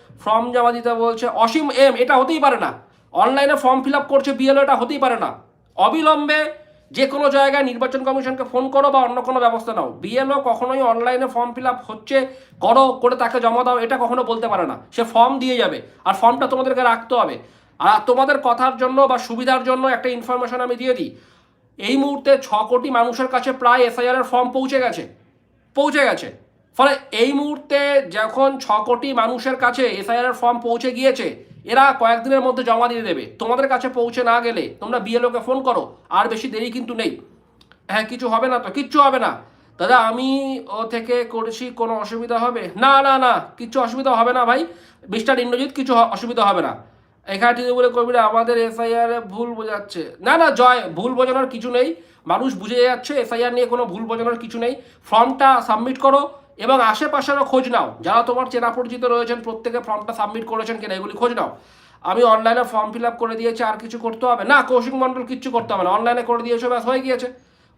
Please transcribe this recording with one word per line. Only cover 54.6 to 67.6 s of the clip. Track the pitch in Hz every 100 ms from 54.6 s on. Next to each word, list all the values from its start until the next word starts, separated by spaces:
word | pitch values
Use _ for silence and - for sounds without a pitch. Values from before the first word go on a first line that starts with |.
| 240 269 - _ -
ফর্মটা | 214 247 262 269 254 226
সাবমিট | 220 247 262
করো | 269 277 285 - _ -
এবং | 220 269
আশেপাশেরও | 226 214 302 294 269 285
খোঁজ | 269 262 254
নাও, | 233 135 -
যারা | 233 220
তোমার | 247 247 254
চেনা | 240 233
পরিচিত | 240 240 247 247
রয়েছেন, | 240 233 240
প্রত্যেকে | 226 220 233 233
ফর্মটা | 220 214 214
সাবমিট | 226 208 226 220
করেছেন | 220 220 226
কিনা, | 202 190
এগুলি | 202
খোঁজ | 202 240
নাও। | 226 160 - - _ _ _
আমি | 165 208
অনলাইনে | 240 220 226 240
ফর্ম | 240 220 214
ফিল | 226 233
আপ | 233
করে | 226 226
দিয়েছি, | 233 233
আর | 226 214
কিছু | 226 233
করতে | 226 226 247
হবে | 240
না। | - 285
কৌশিক | - 254 233
মণ্ডল, | 262 262 254
কিচ্ছু | 247 254 262
করতে | 233 -
হবে | 202
না, | 180
অনলাইনে | 202 226 240
করে | 233 233
দিয়েছো, | 233 233 247
ব্যাস, | 240 226
হয়ে | 262
গিয়েছে। | 269 254 247 254 _ _